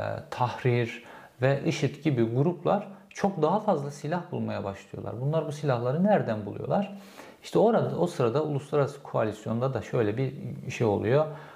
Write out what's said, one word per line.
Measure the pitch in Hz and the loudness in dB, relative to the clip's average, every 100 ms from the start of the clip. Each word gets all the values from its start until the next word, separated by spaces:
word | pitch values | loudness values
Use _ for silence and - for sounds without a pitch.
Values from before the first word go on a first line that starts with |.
| 104 110 - | -4 -6 -8
Tahrir | - 123 - 127 120 117 - - - - - | -2 -2 2 2 2 0 -6 -16 -20 -20 0
ve | 131 139 165 | 2 2 0
işid | 151 139 - | 0 -2 0
gibi | 156 120 113 123 | 0 2 2 2
gruplar | 165 175 160 202 - - - | 2 0 0 0 -2 -16 -16
çok | - 196 156 | -2 -2 2
daha | 151 - | 2 2
fazla | - 156 143 | 2 0 -2
silah | - 143 175 - | -8 -6 -6 -4
bulmaya | 123 110 104 | -6 -4 -4
başlıyorlar. | 101 98 - - 101 110 | -6 -8 -12 -10 -8 -4
Bunlar | 139 160 151 | 0 0 -2
bu | |
silahları | 147 147 120 123 156 | -2 0 0 0 2
nereden | 202 175 117 110 104 | 4 4 2 -2 -4
buluyorlar? | - 127 180 196 - - - - - - | -8 0 0 0 -8 -16 -20 -20 -18 0
İşte | - | 4
orada, | 220 196 131 135 | 4 4 0 0
o | 170 | -2
sırada | - 117 139 | 2 2 2
uluslararası | 156 139 - 147 127 - | 0 -2 0 0 0 -2
koalisyonda | - 131 110 98 123 117 131 | -4 0 0 -2 -4 0 0
da | 113 | -2
şöyle | - 131 104 117 | -2 0 2 0
bir | 131 139 131 - - | -2 -4 -10 -8 -8
şey | - 113 | 0 2
oluyor. | 101 101 143 156 - - | 4 4 4 2 -4 -14